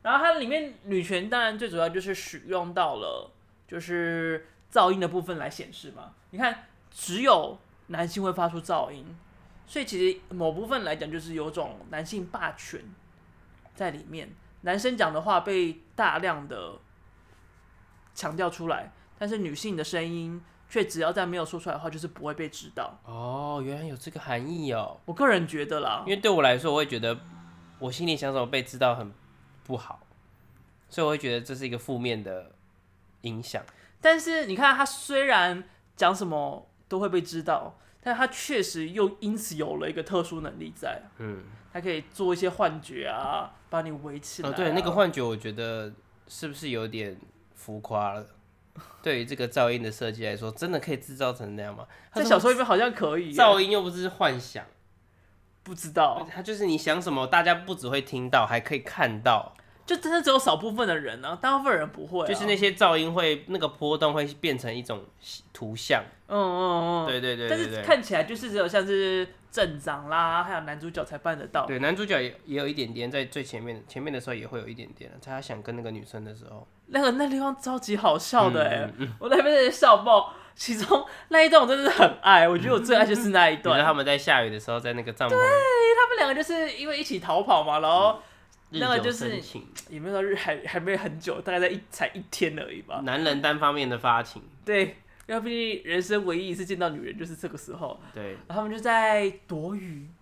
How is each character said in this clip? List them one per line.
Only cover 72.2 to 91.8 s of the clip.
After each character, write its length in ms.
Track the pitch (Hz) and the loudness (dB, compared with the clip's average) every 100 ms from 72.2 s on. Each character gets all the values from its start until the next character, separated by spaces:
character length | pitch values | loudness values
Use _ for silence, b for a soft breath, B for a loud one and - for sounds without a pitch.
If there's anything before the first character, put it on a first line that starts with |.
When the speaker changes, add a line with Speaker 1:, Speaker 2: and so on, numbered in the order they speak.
Speaker 2:
也， 180 | 127 - | 0 -6
也 140 | - 143 | -8 -4
有 100 | 143 | -4
一 60 | |
点 180 | 147 120 | -4 -6
点 180 | 117 120 | -4 -4
在 140 | 143 | -4
最 180 | 127 147 | -4 -8
前 200 | 127 117 | -8 -10
面， 200 | 117 113 - | -10 -12 -12
前 140 | - | -10
面 100 | 147 | -8
的 80 | 135 | -8
时 80 | 120 | -8
候 60 | |
也 120 | 120 113 | -10 -8
会 120 | 120 | -10
有 100 | 113 | -10
一 60 | |
点 120 | 117 - | -14 -16
点， 180 | - 127 - | -18 -20 -20
在 100 | - | -12
他 80 | 131 | -12
想 220 | 139 110 | -10 -12
跟 120 | 107 | -10
那 80 | 117 | -8
个 80 | 117 | -8
女 140 | 110 | -10
生 180 | 104 113 | -12 -14
的 120 | 107 | -14
时 100 | 110 117 | -16 -18
候。 180 | 107 - _ _ | -20 -20 _ _
Speaker 1:
那 120 | 269 | 2
个， 120 | 277 | 2
那 140 | 247 285 | 2 0
地 140 | 269 | 0
方 180 | 277 269 | -2 -4
超 200 | - 254 | -6 -6
级 180 | 247 208 | -2 2
好 220 | 202 156 | 4 4
笑 320 | - 247 196 | 2 4 4
的 120 | 160 | 4
欸。 200 | 151 143 | 0 0
Speaker 2:
嗯， 100 | 143 - | -4 -6
嗯， 80 | 131 | -8
嗯。 80 | 113 | -6
Speaker 1:
我 80 | 240 | 2
在 120 | 311 | 4
那 40 | |
边 300 | 285 294 254 | 6 6 6
笑 260 | - 247 208 | 6 8 10
爆， 360 | 214 220 - B B | 10 6 6 B B
其 220 | - - 226 | -12 -6 -4
中 300 | 214 359 - B B | 4 2 2 B B
那 140 | 320 | 6
一 60 | 320 | 10
段 140 | 320 | 10
我 40 | 247 | 8
真 160 | 269 | 4
的 80 | 277 | 4
是 80 | 339 | 8
很 200 | 170 160 | 8 8
爱， 260 | - 190 170 | 10 10 10
我 120 | 175 | 6
觉 100 | 208 | 4
得 60 | |
我 40 | 233 | 2
最 160 | 233 | 6
爱 120 | 233 220 | 6 6
就 80 | |
是 160 | 208 226 | 4 4
那 180 | 190 170 | 8 8
一 80 | 156 | 6
段。 200 | 175 147 | 4 6
Speaker 2:
<laughs> 0 | |
你 20 | |
知 20 | |
道 40 | 151 | 6
他 80 | |
们 100 | 151 | 4
在 140 | 139 143 | 4 2
下 260 | 143 139 | 6 4
雨 60 | 113 | 4
的 100 | 107 | -2
时 100 | 107 | -4
候 80 | 120 | -4
在 140 | 120 | -2
那 100 | 120 | -4
个 80 | 117 | -6
帐 160 | 110 127 | -2 2
篷。 40 | |
Speaker 1:
对， 80 | 508 | 4
他 680 | 508 554 539 494 466 466 480 | 6 4 4 6 6 6 6
们 80 | 480 | 4
两 100 | 285 | 2
个 60 | |
就 80 | 269 | 2
是 300 | 311 339 311 233 | -2 -2 -2 -4
因 100 | 294 | -6
为 120 | 294 | -4
一 40 | |
起 160 | 302 254 | -4 -6
逃 240 | 170 170 | 0 0
跑 220 | 202 180 | 4 4
嘛， 160 | 151 151 | 4 2
然 100 | 156 | 4
后 300 | 170 202 220 B B B _ _ | 6 6 2 B B B _ _
那 180 | 160 254 | -4 0
个 100 | 240 | 2
就 120 | 233 | 0
是 160 | 233 233 | -2 -4
Speaker 2:
嗯， 0 | |
日 20 | |
久 40 | |
生 80 | 208 | -6
情。 240 | 160 - - - - | -8 -14 -14 -18 -14
Speaker 1:
也 80 | 151 | -12
没 100 | 165 | -4
有 60 | |
到 80 | 196 | -2
日， 120 | 196 | 0
还， 240 | 196 - 151 160 | -2 -2 -4 -4
还 140 | 175 | -6
没 160 | 170 190 | -2 -2
很 220 | 180 156 | -4 -8
久， 200 | 165 - | -8 -6
大 100 | - | -4
概 60 | 180 | 0
在 100 | 180 | 0
一， 120 | 196 | -2